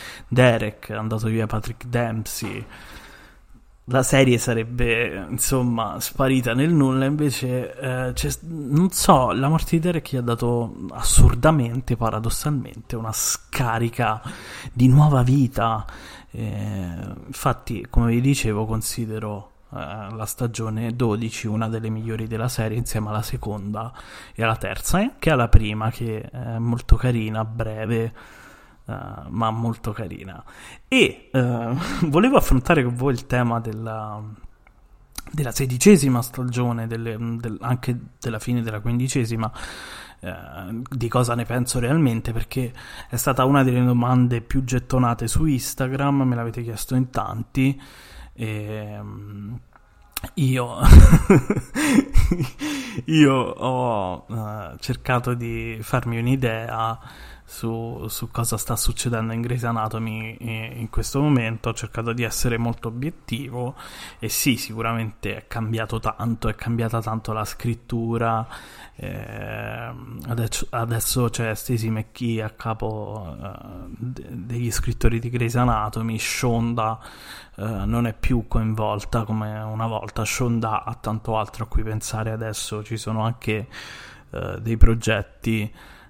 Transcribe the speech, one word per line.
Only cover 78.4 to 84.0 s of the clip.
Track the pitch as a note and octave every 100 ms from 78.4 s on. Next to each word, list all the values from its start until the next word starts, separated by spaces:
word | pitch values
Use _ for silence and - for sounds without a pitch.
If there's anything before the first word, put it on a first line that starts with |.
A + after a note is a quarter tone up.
| G#2+
coinvolta | A#2+ A2 A2 G#2+ G#2 - A#2
come | G#2+ A2 G#2+ G#2+
una | G#2+ A2 A2+
volta, | A2 G#2 -
Shonda | G#2+ - B2 A#2 A2 A2
ha | -
tanto | A#2 A2 A2 - A2
altro | G#2 -
a | -
cui | -
pensare | G#2+ A2 - A2 A2
adesso, | A2 A2 G#2+ - G#2+
ci | G#2+ A2+
sono | - A2
anche, | A2 A#2+ - G#2+ - - - -